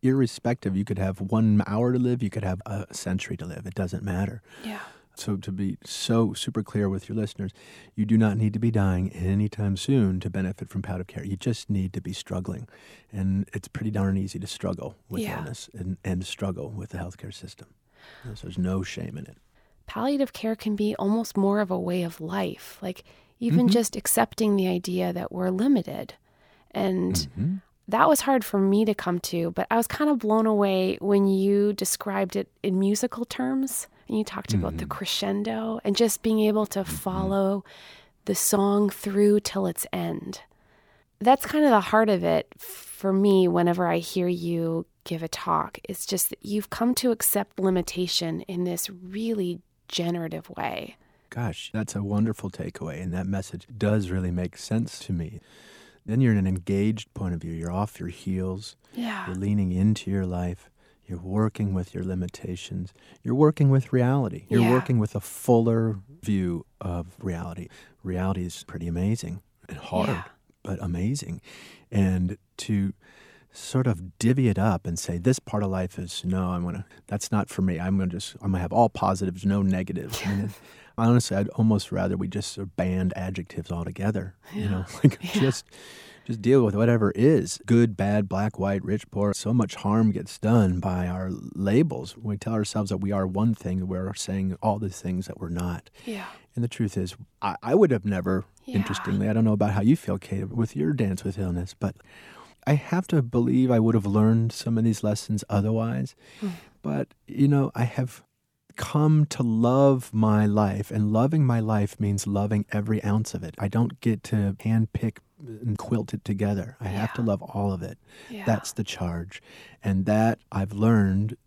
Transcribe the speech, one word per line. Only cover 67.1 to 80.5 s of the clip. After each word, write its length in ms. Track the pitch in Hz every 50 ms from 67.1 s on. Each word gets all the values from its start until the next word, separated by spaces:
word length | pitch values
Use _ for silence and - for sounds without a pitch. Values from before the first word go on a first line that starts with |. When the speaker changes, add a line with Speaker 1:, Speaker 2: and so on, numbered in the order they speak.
| - -
Speaker 1:
reality. 460 | - 92 90 85 87 87 85 87 87 82 - - - - _ _ _
Reality 420 | 95 90 90 92 95 95 92 90
is 180 | 87 - - -
pretty 220 | - - 82 85 85
amazing 540 | 82 87 92 101 110 113 - - 85 101 _ _ _ _ _ -
and 80 | - 69
hard, 320 | - - - 92 92 104
Speaker 2:
Yeah. 140 | 101 87 87 - - _ _ _ _ _ _
Speaker 1:
but 180 | 107 98 87
amazing. 600 | 101 92 87 85 90 107 135 143 - - 87 - _ - - - - - - - _ _
And 460 | - 104 98 95 92 90 90 90 104 - _ _ _ -
to 360 | - - 107 101 98 98 95 _ _ - - - - - - _ _ _
sort 360 | _ - - - - 131 131 123
of 300 | 107 82 90 90 - _
divvy 300 | - 113 127 139 131 117
it 100 | 98 -
up 260 | 98 110 95 85 _
and 140 | 90 85 82
say, 180 | - - 85 85
"This 220 | 87 127 131 -
part 240 | _ - - 104 104
of 60 | 98
life 260 | 95 92 92 92 - -
is, 260 | 92 85 - - -
no, 280 | 87 95 92 92 90
I'm 120 | 90 90 87
gonna, 220 | 90 85 92 104 _ - - _ -
that's 240 | 101 104 - -
not 180 | - 104 98 -
for 120 | - - 92
me. 160 | 95 87 80
I'm 180 | 87 92 95 98
gonna 140 | 95 90
just, 240 | 87 85 - - -
I'm 160 | - - 98
gonna 80 | 95 92
have 140 | 87 85 85
all 160 | 110 117 113
positives, 560 | _ - - 98 95 92 98 92 87 90 95
no 160 | 101 98 101
negatives." 600 | 98 95 95 90 95 95 98 90 - - - - -
I 100 | 95 101
mean, 140 | 98 101 107